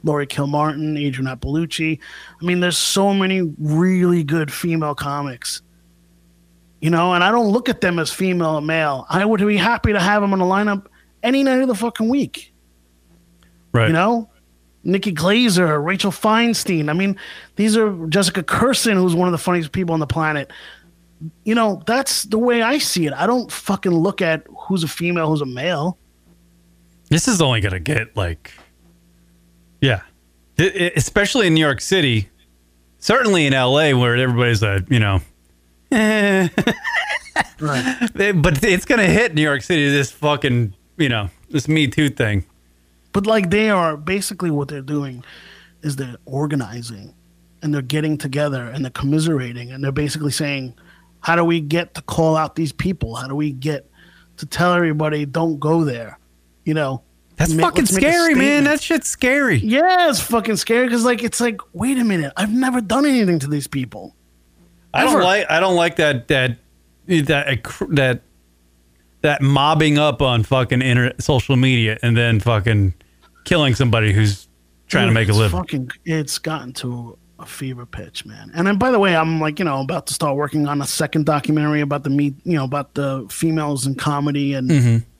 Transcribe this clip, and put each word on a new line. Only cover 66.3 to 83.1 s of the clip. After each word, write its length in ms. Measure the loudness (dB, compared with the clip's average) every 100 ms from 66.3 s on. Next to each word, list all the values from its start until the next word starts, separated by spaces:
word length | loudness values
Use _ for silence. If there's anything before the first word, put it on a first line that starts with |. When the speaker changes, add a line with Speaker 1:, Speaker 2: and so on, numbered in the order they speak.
| 0 0 -4 _ _ _ _ 0
Speaker 2:
that, 560 | 0 2 0 0 -4 -6 -8 -2
that, 320 | 2 2 0 _ _ _ _ _ _ _ _ _ _
that 200 | -2 2
mobbing 560 | 2 4 4 4 4 4
up 220 | 2 2
on 200 | 0 2
fucking 400 | 2 0 2 0
internet, 400 | 2 2 2 -2
social 340 | 0 0 2 2
media 420 | 4 4 2 0
and 140 | 0 2
then 220 | 4 2
fucking 540 | 2 0 2 2 2 0 _ _ _ _
killing 300 | 0 2 2
somebody 380 | 2 2 4 4
who's 360 | 4 2 0 -10 _ _ _ _
trying 160 | 0
to 40 | 2
Speaker 1:
Dude, 60 |
Speaker 2:
make 140 | 2 4
a 40 |
Speaker 1:
it's 60 | 4
Speaker 2:
living. 200 | 2 0
Speaker 1:
fucking, 320 | -4 -6 -6 -10
it's 340 | -4 -4 -2 -6
gotten 340 | -6 -8 -10
to 440 | -10 -8 -8 -12 -18 _ -20
a 40 |
fever 400 | -20 -12 -10 -10
pitch, 400 | -14 -14 -14 -16
man. 280 | -16 -20 -10
And 120 | -2 0
then, 120 | 2
by 120 | 2
the 60 | 4
way, 160 | 4 4
I'm, 240 | 2 0
like, 180 | -2 -2
you 60 |
know, 160 | -2 -2
about 260 | -4 -6 -6
to 80 |
start 220 | -4 -2 -2
working 300 | -2 0 0
on 120 | -2
a 60 | -4
second 400 | -4 -2 0 2
documentary 540 | 0 0 0 2 0
about 240 | 0 -4
the 60 | -2
me, 240 | 0 0 -4
you 100 | -2 -2
know, 80 |
about 300 | -2 -6 -6
the 320 | -6 -4